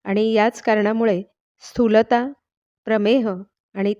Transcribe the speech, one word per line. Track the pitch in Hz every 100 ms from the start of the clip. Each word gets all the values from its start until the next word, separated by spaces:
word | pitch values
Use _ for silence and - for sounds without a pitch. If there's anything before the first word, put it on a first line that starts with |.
आणि | 196 202 220
याच | 220 220 -
कारणामुळे | - 214 208 226 226 180 202 _ _ _
स्थूलता, | - - 226 214 220 240 262 285 _ _ _ _ -
प्रमेह | 220 208 262 220 185 202 _ _
आणि | 196 202